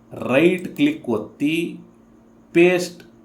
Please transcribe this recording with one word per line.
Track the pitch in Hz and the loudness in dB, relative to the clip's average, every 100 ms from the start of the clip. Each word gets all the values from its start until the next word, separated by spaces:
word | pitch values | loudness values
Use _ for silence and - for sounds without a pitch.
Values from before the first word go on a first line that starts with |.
| _ | _
ರೈಟ್ | - 117 131 170 185 - - | -10 -2 2 2 2 -4 -2
ಕ್ಲಿಕ್ | 147 147 - | 0 0 -4
ಒತ್ತಿ | 107 104 - 143 165 175 - - _ _ - _ _ _ | -4 -6 -4 -2 -2 -4 -8 -18 _ _ -20 _ _ _
ಪೇಸ್ಟ್ | 170 175 180 180 - - - | 4 4 4 -2 -10 -20 -20